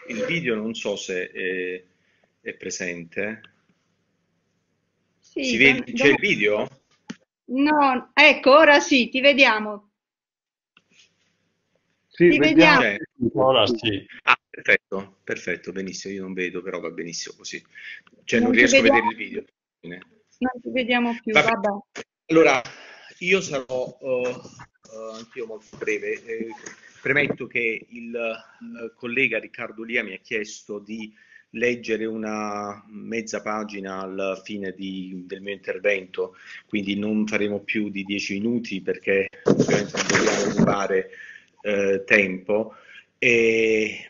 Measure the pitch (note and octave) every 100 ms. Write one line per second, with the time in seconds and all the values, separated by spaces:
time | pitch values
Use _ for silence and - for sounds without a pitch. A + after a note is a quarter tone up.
0 | - A2+ B2+ E3+ B2 A2 A2 A2+ A2 G2
1 | - F#2 F2+ G#2+ F#2 F#2 F2+ F2+ - _
2 | _ _ _ _ G#2+ - F#2+ - F2+ F2
3 | E2+ - G#2 A2+ - _ _ _ _ _
4 | _ _ _ _ _ _ _ _ _ _
5 | _ _ _ D#4+ C4 A3+ C4+ - - A#3
6 | D3 - G3 B2+ G#2 G#2+ - - _ _
7 | - - _ _ - B3+ D4 D4+ C#4 B3
8 | - - D4+ D4 - C#4+ D4+ C#4+ C#4+ C4+
9 | A3+ C4 C4+ C#4 B3+ G#3+ G#3+ G#3 - _
10 | _ _ _ _ _ _ _ _ _ _
11 | _ _ _ _ _ _ _ _ _ _
12 | _ - F3 - D#4 D4+ D#4 E3+ A2+ G2+
13 | - - A#2 - C3 B2+ G#2 A#2 A2+ G2
14 | - - - A#2+ _ - - G2 _ G2
15 | G2 _ - A#2 - E2+ - F#2+ F#2+ F2+
16 | G2 G2 F#2 F#2 F2+ F2+ F#2 F2+ E2 E2
17 | E2+ E2 - - - E2 - - - -
18 | _ _ - A#2 A#3+ A#2 B2 - - -
19 | - G#2+ - - - _ _ _ E2+ -
20 | - _ _ - B3+ B3 A#3+ A#3+ A#3 B3
21 | A#3+ A#3 - G#3+ G#3+ A3+ G3+ G3+ - -
22 | - _ - D#3+ D3+ C3 - - - -
23 | - - F3+ F#3+ B2+ C#3 B2+ B2+ B2 -
24 | C3+ B2+ B2 B2 - - - _ - A2
25 | A2 A2 A#2 B2+ A2+ G#2+ _ - A2 G#2
26 | G2+ G#2+ A2+ A2+ A2+ G#2+ - - - -
27 | B2+ C#3 C3+ - A#2+ B2 A2+ G#2+ - A#2+
28 | A#2 A#2 A2+ A2 - _ A#2 A#2 A2+ -
29 | B2 A#2+ C3 A2 G#2 - A#2 A2 A2+ A#2+
30 | G#2 F#2+ - A2+ G#2 - - G#2 G2+ A2+
31 | G#2+ - _ - _ A2+ A#2+ A#2+ A2+ G#2+
32 | A2+ A2 G#2+ G#2+ G#2+ G#2 G#2 G2+ G#2+ G#2
33 | G2+ A2+ A2 G#2 G#2+ G#2+ G#2 G#2 F#2+ F#2+
34 | F#2+ F#2+ G2 F#2 - G#2 F#2+ F#2 F#2+ F#2+
35 | F#2 F#2 F2+ F#2+ G2 G2 - F#2+ G2+ G2
36 | F#2 - F#2 - - - - G#2+ G2 G2+
37 | G#2+ G#2+ G#2+ G#2+ G#2 G2+ G2+ A2 G#2 G2
38 | G2 G2+ - G2 A2+ A#2+ A#2 G2 E2+ F2+
39 | - G2 F#2+ - - - - G2+ G2+ -
40 | - G2+ G#2+ G2+ G2+ G2+ - G2+ G2 F#2+
41 | - - - - _ _ G#2 G2+ G2 G2
42 | - A2 F#2+ F#2 - G#2+ A2 - - -
43 | _ _ B2+ A#2 A2+ A2+ A2+ A2 G#2+ G2+